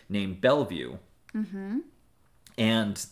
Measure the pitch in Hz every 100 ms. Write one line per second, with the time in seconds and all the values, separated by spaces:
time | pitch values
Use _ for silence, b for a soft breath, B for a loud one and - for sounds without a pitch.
0 | B 101 98 92 127 147 113 87 62 64
1 | - _ - 220 202 196 196 240 339 -
2 | _ _ _ _ - - 110 113 104 101
3 | -